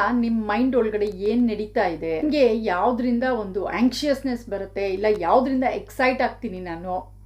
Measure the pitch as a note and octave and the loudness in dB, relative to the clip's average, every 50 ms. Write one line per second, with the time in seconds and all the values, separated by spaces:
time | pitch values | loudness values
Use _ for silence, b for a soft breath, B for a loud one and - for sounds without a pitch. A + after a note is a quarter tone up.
0 | G3+ G#3+ B3 A#3+ A#3 A#3 A3+ A3+ G#3+ G#3 G#3 A3+ B3+ C4+ B3+ B3 A3 G#3+ G#3+ G#3 | 2 2 2 0 0 0 0 0 0 0 0 2 2 2 2 2 0 0 0 -2
1 | G#3 G#3 F#3+ F3+ G3 G#3+ A#3 B3 B3 A3+ G#3 G3+ G#3+ G#3+ - A#3+ G3+ F3+ E3 D3+ | -2 -2 -2 -2 -2 0 2 2 2 2 0 -2 -6 -2 0 0 0 0 -2 -4
2 | E3 E3 D#3+ D#3+ D4 D4+ C4+ D4+ C4 A3+ A3 A#3 A3 G#3+ F3+ F3+ G3+ A#3+ B3+ A#3 | -4 -4 -2 0 0 0 4 4 4 4 4 2 0 0 0 2 2 2 2 2
3 | A#3+ B3 A#3+ A#3 C4 C4 B3+ A3+ G#3 F#3+ F#3 G3+ F3+ - - F#3+ A#3+ B3+ B3+ - | 0 0 0 2 0 0 0 -2 -4 -4 -4 -4 -4 -2 0 2 2 2 2 0
4 | D4 D4 C#4 C#4 - C4+ B3 A#3+ - - G3 F#3+ G3 F#3+ - G3+ G3 G3 F#3 F#3+ | 0 0 0 0 -2 -4 -4 -4 -6 -8 -6 -6 -6 -6 -4 -4 -2 -2 -2 2
5 | G#3 G#3+ G#3+ F#3 E3+ E3+ G3 C4 B3 C4+ C4+ C4 B3+ A#3 - G3 - - - - | 2 2 2 2 4 4 4 4 4 2 0 0 0 0 -2 -4 -8 -8 -2 0
6 | C4 B3+ C4 A#3+ B3+ A3+ - - - G#3+ F#3 F#3 F#3 F3 E3 E3+ F3+ F#3 F3+ F#3+ | 0 2 2 2 0 -2 -2 -6 -10 -10 -8 -8 -8 -8 -8 -8 -6 -6 -6 -6
7 | - - - - - | -8 -10 -16 -20 -20